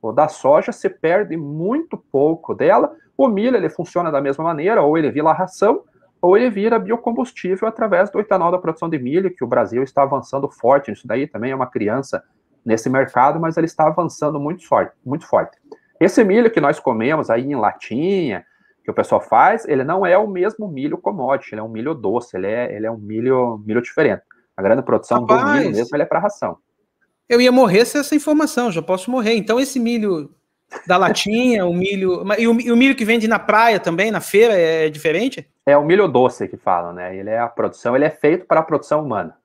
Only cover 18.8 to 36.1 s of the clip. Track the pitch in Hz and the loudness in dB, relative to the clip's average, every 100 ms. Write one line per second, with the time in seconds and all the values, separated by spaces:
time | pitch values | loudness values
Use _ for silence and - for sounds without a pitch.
18.8 | - 110 101 104 - 113 165 226 - 139 | -6 -4 0 0 2 4 4 2 -2 -2
19.8 | 135 185 185 180 214 185 190 214 208 139 | 0 -2 2 2 2 -2 -4 -4 -10 -6
20.8 | 147 165 202 202 127 139 - 110 113 110 | -6 -4 -6 -4 -2 -2 -4 -12 -10 -8
21.8 | 135 160 104 117 120 98 95 113 123 104 | -8 -6 -4 -4 -4 -8 -4 -4 -6 -6
22.8 | 110 113 104 110 123 131 123 110 107 113 | -8 -8 -8 -4 0 0 0 -4 -4 -4
23.8 | 120 - 143 95 _ _ _ - 98 120 | -2 0 0 0 _ _ _ -2 2 2
24.8 | - 110 - 120 120 214 277 285 202 104 | 2 -2 0 -2 2 2 2 0 0 -2
25.8 | 120 147 - 160 - - 104 - _ _ | -2 -4 -2 -2 -2 -4 -8 -8 _ _
26.8 | _ _ _ _ _ 240 247 254 233 190 | _ _ _ _ _ 4 6 6 6 4
27.8 | 240 294 277 302 311 302 311 - 240 165 | 2 -2 0 -2 2 0 2 0 -2 -4
28.8 | 160 185 233 254 214 233 208 233 269 254 | -2 -4 -2 -2 0 0 0 0 0 -2
29.8 | 233 240 214 170 143 _ _ _ _ - | -2 -2 -2 -4 -6 _ _ _ _ -16
30.8 | - 180 185 208 202 220 254 220 180 175 | 0 2 2 0 -2 0 2 2 0 -2
31.8 | 190 196 190 180 190 214 233 233 233 233 | -2 -2 -2 -2 -2 0 2 2 2 4
32.8 | 269 269 214 233 226 208 - 214 233 202 | 4 2 0 0 2 0 2 4 4 2
33.8 | 175 165 214 196 - 196 233 196 165 160 | 0 0 0 -2 0 4 4 4 2 2
34.8 | 156 151 160 165 254 175 - _ - 143 | 0 -2 -2 0 -2 -6 -18 _ 2 4
35.8 | 151 190 190 | 4 2 4